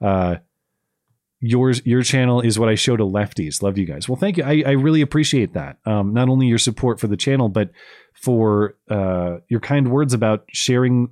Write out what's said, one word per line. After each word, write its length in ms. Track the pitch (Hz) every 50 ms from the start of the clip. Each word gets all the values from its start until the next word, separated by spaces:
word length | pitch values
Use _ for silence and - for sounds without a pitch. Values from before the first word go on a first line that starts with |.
uh, 340 | 104 101 98 95 90 90 87 82 - _ _ _ _ _ _ _ _ _ _ _ _ _ _ _ _ _ _ -
yours, 440 | 123 113 120 123 131 131 123 123 -
your 160 | 120 120 127
channel 400 | 120 - 139 131 127 123 120 120
is 160 | 117 113 101
what 100 | 110 117
I 60 | 113 110
show 240 | 107 - 127 120
to 60 | 110 107
lefties. 580 | 98 98 104 104 - - - 82 76 - -
Love 160 | 98 98 95
you 80 | 101 92
guys. 240 | 80 71 71 - 123
Well, 60 | 127
thank 220 | 131 190 208 175
you. 60 | 170 135
I, 200 | 139 151 151 139
I 60 | 135
really 300 | 139 135 135 156 160 156
appreciate 520 | 147 143 - 156 151 - 147 131 110 - -
that. 240 | 170 76 - - _ -
Um, 260 | 110 107 104 98 101
not 180 | 107 120 127 131
only 180 | 131 131 131
your 100 | 123 117
support 420 | 113 - 123 110 - 131 123 110 -
for 60 | -
the 100 | 107 101
channel, 320 | 90 - 143 139 135 120
but 220 | 107 92 107 101 87 _ - - - - - _ _ _
for, 600 | - - 131 120 113 110 107 104 104 104 101 - _ _ -
uh, 480 | 107 101 95 95 92 90 87 90 87 87 -
your 120 | - 120 110
kind 320 | - - 143 143 135 120
words 240 | 127 143 151 131 123
about 300 | 110 117 110 110 104 _ _
sharing 580 | - - - - 127 123 127 123 123 123 123 120